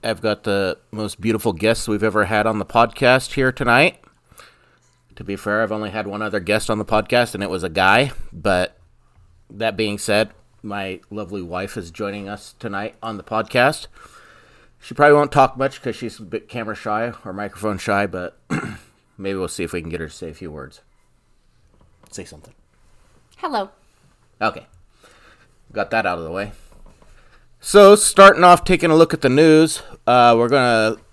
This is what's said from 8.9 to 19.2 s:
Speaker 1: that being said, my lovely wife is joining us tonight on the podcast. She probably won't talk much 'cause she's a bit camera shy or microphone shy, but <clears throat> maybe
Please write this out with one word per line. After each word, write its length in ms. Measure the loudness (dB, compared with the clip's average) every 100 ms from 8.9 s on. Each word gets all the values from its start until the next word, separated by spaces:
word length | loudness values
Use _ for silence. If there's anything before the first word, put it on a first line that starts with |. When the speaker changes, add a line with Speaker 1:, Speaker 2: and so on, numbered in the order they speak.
| _ _ _ _ _ _
Speaker 1:
that 280 | -8 -6 -4
being 220 | -6 -6
said, 340 | -2 -2 -2 _ _ _
my 380 | -14 -10 -10 -12 _
lovely 320 | -14 -12 -12
wife 360 | -10 -10 -8 -10
is 160 | -14
joining 360 | -10 -10 -10 -12
us 280 | -16 -18 _
tonight 380 | -10 -8 -10 _
on 140 | -14 -12
the 40 |
podcast. 640 | -6 -6 -4 0 -2 -2 -16 -20 -20 -20 -20 -20 _ _ _ _
She 140 | -16
probably 200 | 2 4
won't 160 | 4 4
talk 260 | 2 2 0
much 240 | -6 -6
'cause 140 | -10
she's 240 | -10 -12 -14
a 60 |
bit 240 | -12 -12 -10
camera 260 | -12 -10
shy 380 | -10 -6 -6 -6 -10
or 80 | -14
microphone 460 | -12 -12 -8 -6 -6
shy, 260 | -4 -2 -2
but 280 | -8 -12 _ _ -8 -8 -16
<clears throat> 380 | _ _ _
maybe 220 | -12